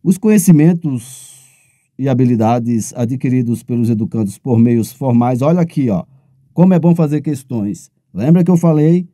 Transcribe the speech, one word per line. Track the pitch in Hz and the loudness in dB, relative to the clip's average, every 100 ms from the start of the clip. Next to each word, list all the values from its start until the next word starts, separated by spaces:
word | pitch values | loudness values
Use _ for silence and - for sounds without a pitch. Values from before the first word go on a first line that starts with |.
Os | 156 - | -2 -2
conhecimentos | 214 214 175 156 156 170 160 127 113 - - - _ _ _ _ _ _ | 2 2 4 4 4 2 -4 -8 -10 -20 -20 -20 _ _ _ _ _ _
e | 131 | -4
habilidades | 123 127 120 110 120 117 117 104 | 0 2 2 0 0 -2 -4 -4
adquiridos | - 117 131 135 127 120 113 | -6 -6 -4 -2 -2 -2 -4
pelos | - 120 117 | -6 -4 -2
educandos | 113 110 117 101 - | -2 -2 -4 -6 -6
por | - 117 | -2 2
meios | 117 117 110 | 2 2 -2
formais, | - 139 117 120 127 | -6 -2 0 0 0
olha | 139 175 | 0 0
aqui, | 165 - 131 | -2 -2 -2
ó, | 92 - _ _ _ _ | -4 -6 _ _ _ _
como | - 180 | 0 2
é | 180 | 4
bom | 156 | 2
fazer | 170 156 151 | 0 0 -2
questões. | 139 143 - 120 101 90 - _ _ | -4 -8 -8 -6 -6 -8 -14 _ _
Lembra | 87 123 170 | -6 0 2
que | 175 | 2
eu | 175 | 2
falei | 170 151 151 175 175 | 2 2 2 0 -2